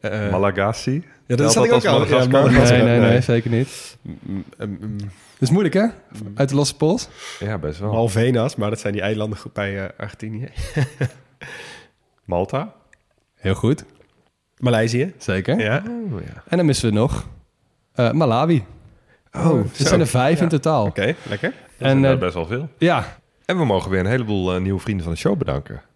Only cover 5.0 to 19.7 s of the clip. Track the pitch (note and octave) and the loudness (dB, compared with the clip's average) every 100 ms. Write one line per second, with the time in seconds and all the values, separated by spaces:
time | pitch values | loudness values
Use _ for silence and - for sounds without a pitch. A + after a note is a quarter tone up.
5 | G2+ F#2 - _ C3 E3 F#3+ F#3 A3 - | -10 -14 -20 _ 2 2 2 2 0 -2
6 | - G#2+ G#2 G#2 C3+ C#3 D3 - D3+ A3 | -18 -16 -14 -2 0 2 0 0 0 0
7 | - - - - G2+ G#2+ D2+ D#2 G2+ A2 | -4 -16 -18 -10 -6 -6 -6 -6 -2 0
8 | A#2 G2 A#2+ B2 A#2+ - G#2 A2 G#2 G2+ | 2 2 2 2 0 -2 -4 -4 -4 -4
9 | F#2+ G#2+ G#2+ G2 - - G2+ G2 F#2+ - | -2 -2 -4 -6 -10 -6 -6 -6 -8 -10
10 | G#2+ - A2 A2 - - - - C3 - | -14 -12 -12 -10 -12 -10 -8 -4 -4 -4
11 | B2 - _ _ - - - - - _ | -8 -8 _ _ -20 -18 -18 -20 -20 _
12 | _ _ - F2 F#2+ C3+ G3+ - _ _ | _ _ -6 -4 -2 -4 -6 -12 _ _
13 | _ _ _ _ F#2+ F#2+ A2 - - _ | _ _ _ _ -4 0 0 -2 -4 _
14 | _ _ _ _ _ _ B2+ A#2 A2+ A#2+ | _ _ _ _ _ _ 0 2 2 0
15 | D#3+ - - F#2+ G2 E3+ G#2+ B2+ G#3 A#3+ | -2 -6 -4 -2 0 0 0 -2 -4 -8
16 | A3 A2 - - - E3+ E3 C3+ A#2 G#2 | -8 -8 -10 -16 -4 0 2 2 0 2
17 | B2+ - - - _ _ _ _ _ - | 0 -2 -8 -18 _ _ _ _ _ -2
18 | A#2+ C3 D#3 A2+ D#3 D#3+ G2+ - - _ | 0 2 2 2 2 0 0 -18 -20 _
19 | _ _ _ - - C3 G#2 | _ _ _ -2 2 2 0